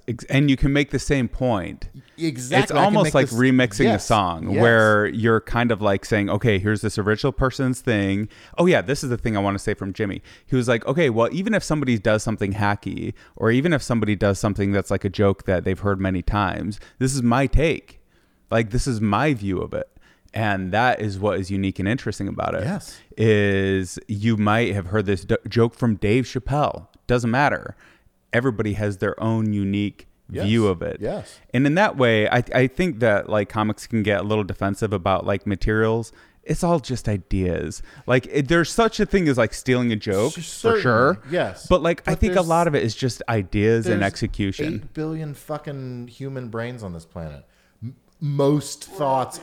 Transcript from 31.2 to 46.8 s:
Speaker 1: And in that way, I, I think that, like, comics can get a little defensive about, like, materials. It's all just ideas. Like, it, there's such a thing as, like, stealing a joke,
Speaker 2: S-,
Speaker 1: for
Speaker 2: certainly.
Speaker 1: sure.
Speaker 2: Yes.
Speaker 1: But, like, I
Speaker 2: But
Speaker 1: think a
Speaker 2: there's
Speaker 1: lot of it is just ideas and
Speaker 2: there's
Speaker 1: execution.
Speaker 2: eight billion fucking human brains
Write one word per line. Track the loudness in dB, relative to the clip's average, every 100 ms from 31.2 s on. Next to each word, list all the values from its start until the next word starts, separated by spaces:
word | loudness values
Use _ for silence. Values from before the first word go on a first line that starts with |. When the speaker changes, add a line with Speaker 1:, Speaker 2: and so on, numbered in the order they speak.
| -10 -20 _
Speaker 1:
And | 0 2
in | 4
that | 2 4
way, | 4 4 2
I, | 0 0
I | 2 0
think | 0 -2 0
that, | 2 2 0
like, | -2 -2
comics | -2 -2 -4 -4
can | -2
get | 0 0
a |
little | 0 -2
defensive | -2 -4 -4 -2 -2
about, | -2 0 0 0
like, | -2 -2
materials. | -2 0 2 2 0 -6 -16 -20 _
It's | -6 -2 2
all | 0
just | 0 -4 -2
ideas. | -4 -2 -2 0 -2 -4 -8 -14 -10 0
Like, | 0 0
it, | -2 2
there's | 2 2
such | 2 0 0
a | 0
thing | 2 2
as, | 2
like, | 0
stealing | -2 0 0 0
a | -2
joke, | -2 0 0
Speaker 2:
S-, | -2
Speaker 1:
for |
Speaker 2:
certainly. | -12 -2 0 2
Speaker 1:
sure. | 2 4 4 0 -2
Speaker 2:
Yes. | -2 -2 -4 0
Speaker 1:
But, | 2
like, | 2 -2 -2
I |
Speaker 2:
But | 0
Speaker 1:
think | 2
a | 2
Speaker 2:
there's | 2
Speaker 1:
lot | 2 2
of | 0
it |
is | -2
just | -2 -4 -4 -4
ideas | -4 -2 0 2 2 2
and | 0
Speaker 2:
there's | 0
Speaker 1:
execution. | -2 -4 -2 -4 -4 -6 -6
Speaker 2:
eight | -8
billion | -8 -8 -6 -10
fucking | -12 -10 -10 -10 -10 -10 -12 -14
human | -12 -10 -10 -8
brains | -8 -8 -8